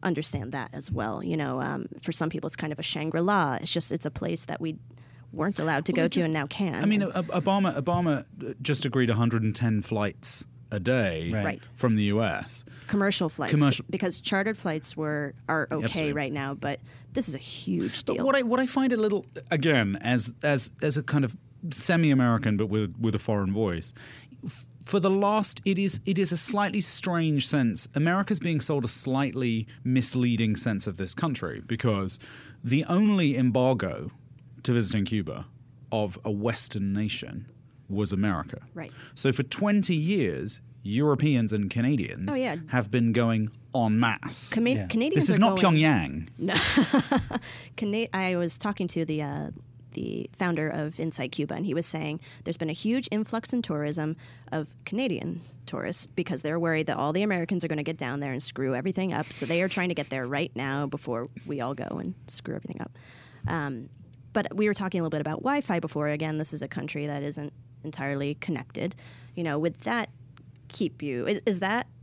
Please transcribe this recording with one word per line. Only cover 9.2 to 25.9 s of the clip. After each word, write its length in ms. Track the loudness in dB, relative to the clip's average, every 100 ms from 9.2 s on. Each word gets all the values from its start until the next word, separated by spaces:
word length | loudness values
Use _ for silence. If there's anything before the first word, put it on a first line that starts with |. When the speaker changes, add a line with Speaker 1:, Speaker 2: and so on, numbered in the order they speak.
| 4 4
Speaker 2:
and 140 | 2 2
ten 260 | 2 2
flights 640 | 0 0 0 -2 -8 -8 -10 -16 -8
a 80 | -4
day 500 | 2 4 4 0 -2
Speaker 3:
Right. 140 | 0 0
Speaker 1:
Right. 240 | -4 -10 0
Speaker 2:
from 200 | 2 4
the 100 | 4
U 180 | 4
S. 420 | 2 0 -6 -12 -14 -20 -2
Speaker 1:
Commercial 420 | 2 2 2 0
flights, 240 | -2 2
Speaker 2:
Commercial 320 | 4 6 4 -2
Speaker 1:
because 280 | -2 -2 -2
chartered 380 | 0 0 0 -2
flights 400 | -4 -4 -6 -4
were, 380 | -2 -2 -4 -8 -2
are 200 | -2 0
okay 120 | -2
Speaker 2:
Absolutely. 300 | -2 0 -2
Speaker 1:
right 200 | -2 -4
now, 220 | -4 -6 -4
but 240 | -6 -6 -10 -20 -8
this 160 | -4 -4
is 60 | -6
a 20 |
huge 680 | -10 -10 -4 -2 -2 -4 -4
Speaker 2:
But 100 | -2
Speaker 1:
deal. 100 | 2
Speaker 2:
what 100 | 2
I, 60 |
what 180 | 2 2
I 60 | 2
find 260 | 2 2
a 60 | 4
little, 300 | 2 2 -2 -14 -2
again, 480 | 2 6 6 6 2
as, 320 | 2 2 2 -2
as, 300 | 2 2 0 -2
as 160 | 0 0
a 60 |
kind 200 | 2 2 2
of 120 | -2 -18 -12 -8
semi-American, 880 | -4 2 6 6 6 6 6 4 2
but 120 | 2
with, 260 | 2 0 0
with 140 | 0
a 60 | 0
foreign 340 | 0 0 2
voice, 400 | 2 0 0 -6 -14 -20 -20 -20 -14
f-, 220 | -14 -14 -20 -20
for 160 | -2 2
the 120 | 4
last, 500 | 4 4 2 0 -2
it 140 | 0 2
is, 220 | 0